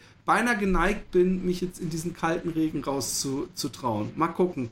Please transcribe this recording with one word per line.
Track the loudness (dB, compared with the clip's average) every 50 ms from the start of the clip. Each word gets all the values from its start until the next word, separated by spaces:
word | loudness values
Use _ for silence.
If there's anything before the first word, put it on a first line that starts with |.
| -16 -20 -20 -6 0
beinahe | 2 2 4 4 2 2 2
geneigt | 2 2 4 4 4 2 2 0 -2 0
bin, | 4 4 4 4 4 2 0
mich | 0 -2 0
jetzt | -2 -6 -6 -6
in | -6 -4
diesen | -4 -4 -4 -6 -6
kalten | -2 -2 0 0 0 -2 -2
Regen | 0 0 0 0 0 -2 -4
rauszutrauen. | -2 -2 -2 -2 -2 -4 -4 -2 -2 -4 -4 -6 -6 -8 -6 -8 -8 -6 -4 -4 -2 0 -2 -2 -4 -2
Mal | -2 -2 0
gucken. | 2 2 0 0 0 -2 -6 -6